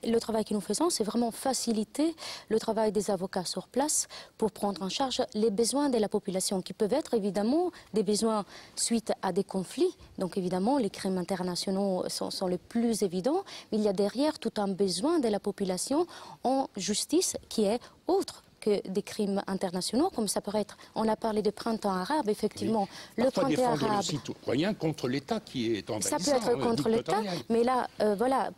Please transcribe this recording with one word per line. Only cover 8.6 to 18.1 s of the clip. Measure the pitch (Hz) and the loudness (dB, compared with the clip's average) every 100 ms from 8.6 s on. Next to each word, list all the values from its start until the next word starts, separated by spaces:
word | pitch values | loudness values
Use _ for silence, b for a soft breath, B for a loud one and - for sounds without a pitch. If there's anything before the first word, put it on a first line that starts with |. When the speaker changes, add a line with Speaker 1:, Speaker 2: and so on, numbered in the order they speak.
| B - | B -6
Speaker 1:
suite | - 233 - - | 0 0 0 -2
à | 202 | 0
des | 185 | 0
conflits. | 190 190 180 - 359 - B - | 0 -4 -4 0 0 0 B -6
Donc | 190 202 | -4 -2
évidemment, | 180 185 196 285 | -2 0 2 2
les | 202 | 0
crimes | - 196 185 | -2 -2 -2
internationaux | 175 185 180 175 - 190 202 185 - | -2 -2 -2 -2 -2 0 2 0 -2
sont, | - 190 | -4 -6
sont | - 185 | -4 -2
les | 180 | -2
plus | - 233 233 220 | -2 0 0 2
évidents, | 202 180 190 339 403 B B | 0 0 0 0 -4 B B
mais | 214 | 0
il | |
y | 214 | 2
a | |
derrière | 190 202 214 294 294 | 2 0 2 0 0
tout | 220 - | -4 -2
un | 202 | -2
besoin | 185 196 175 247 339 | 0 0 2 2 2
de | 233 | 2
la | 208 | 0
population | - 196 190 185 - 277 349 B B B | -2 -4 -2 -2 0 0 0 B B B
en | 233 269 269 - | 0 0 0 -4
justice | 175 208 - 311 381 - - | -2 -2 2 2 2 -4 -6
qui | - 202 | 0 2
est | 240 B B | 0 B B
autre | - | 0